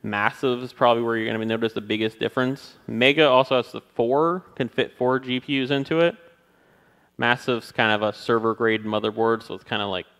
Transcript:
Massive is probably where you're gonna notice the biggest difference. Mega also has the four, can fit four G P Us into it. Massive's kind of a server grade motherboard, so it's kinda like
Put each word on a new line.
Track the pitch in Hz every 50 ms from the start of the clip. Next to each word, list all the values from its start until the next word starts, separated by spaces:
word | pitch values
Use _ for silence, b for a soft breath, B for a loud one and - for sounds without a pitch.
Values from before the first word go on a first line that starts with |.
Massive | - 107 104 101 104 113 - - - 131 123 123
is | 127 123
probably | - - 135 120 117 117
where | 117 117 113
you're | 113 110 113
gonna | 113 110 110
notice | 113 113 113 117 113
the | - -
biggest | 104 104 107 107 110 110 - -
difference. | 117 110 - 131 127 127 135 139 - - - _ _
Mega | - 113 113 123 135 147 160 156 143
also | 127 127 135 - 135
has | 127 117 -
the | - -
four, | - _ _ - 117 117 131 143 160 165 175 185 - - -
can | - 131 113
fit | - - 113 - -
four | - 123 123 131 131
G | 131 127 127 127
P | - - 143 135
Us | 131 123
into | 143 139 139 - 165 160
it. | 170 170 - - - - _ b b b b b b b b b b b b b b b b -
Massive's | 127 120 123 123 - - 123 113 - -
kind | - - 117 110
of | 107 104
a | 107 107 101
server | - - - 120 113 110 113 110
grade | - 120 113 110 110 107
motherboard, | 107 107 107 107 110 107 107 113 113 113 110
so | 110 - -
it's | 98 -
kinda | - 120 104 104
like | 101 95 90 82 _ _ _